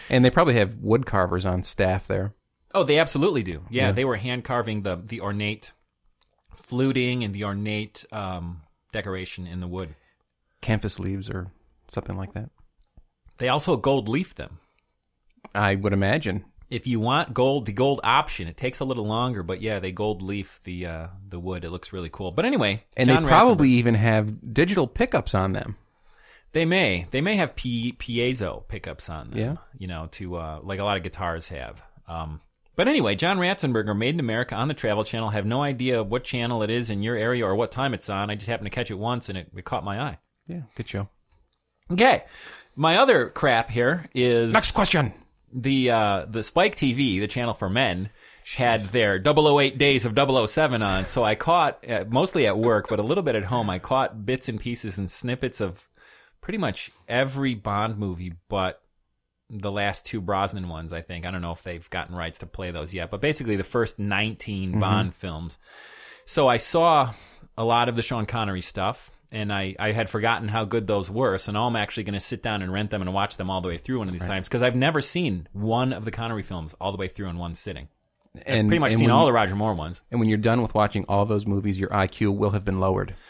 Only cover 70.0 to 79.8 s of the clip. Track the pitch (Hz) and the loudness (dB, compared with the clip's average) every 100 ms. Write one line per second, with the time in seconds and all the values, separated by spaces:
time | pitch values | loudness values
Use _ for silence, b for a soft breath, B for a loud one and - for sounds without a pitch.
70 | 107 110 113 117 110 110 107 117 104 104 | -2 0 0 0 0 -2 0 -2 0 0
71 | 92 107 127 95 - 104 120 117 104 - | 0 0 0 0 -2 -2 0 -2 -4 -6
72 | 104 101 - 120 117 104 92 95 104 104 | -6 -6 -6 -6 -4 -4 -4 -4 -4 -4
73 | 92 95 101 - 95 95 90 85 - 131 | -2 -2 -2 -4 -4 -4 -4 -6 -4 -4
74 | 98 87 95 95 90 123 123 123 139 151 | -4 -6 -4 -6 -2 0 2 4 2 2
75 | - 175 165 90 78 98 107 117 131 110 | 0 -2 -2 -2 -6 -4 0 2 0 -2
76 | 107 110 113 110 95 90 80 - 95 98 | -6 -6 -6 -6 -6 -8 -10 -6 -6 -4
77 | 92 - 98 87 85 82 - 76 69 _ | -6 -6 -6 -6 -6 -8 -10 -12 -14 _
78 | _ _ _ - - 110 107 170 135 113 | _ _ _ -14 -2 2 4 4 4 6
79 | 113 131 156 117 101 98 110 90 | 6 8 8 6 4 2 -2 -2